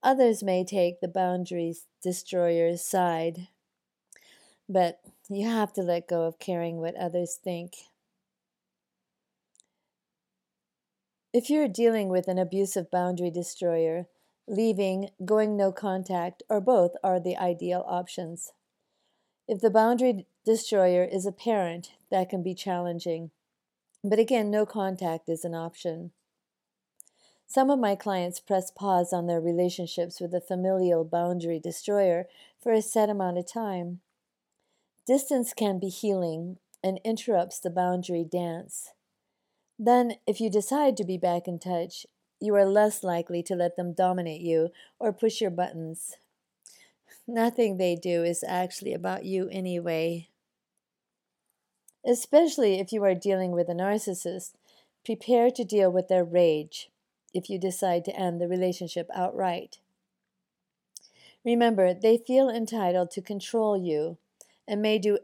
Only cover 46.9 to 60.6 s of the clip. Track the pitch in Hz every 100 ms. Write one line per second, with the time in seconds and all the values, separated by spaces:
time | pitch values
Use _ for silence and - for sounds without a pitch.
46.9 | _ _ - - 233 226 233 233 190 185
47.9 | 175 180 175 170 170 - 180 185 - 196
48.9 | - 180 190 - 190 185 190 185 175 170
49.9 | 165 165 170 165 _ _ _ _ _ _
50.9 | _ _ _ _ _ _ _ _ _ _
51.9 | _ - 240 - 294 330 294 226 190 190
52.9 | 220 202 185 202 190 185 175 170 175 190
53.9 | 214 214 180 175 180 - _ _ _ _
54.9 | _ - 226 - 247 240 247 208 208 190
55.9 | 180 185 185 175 175 175 151 156 - -
56.9 | _ _ _ _ - 180 190 190 180 190
57.9 | 175 175 - 185 170 175 180 185 180 170
58.9 | - 170 - 180 - 190 175 - - _
59.9 | _ _ _ _ _ _ _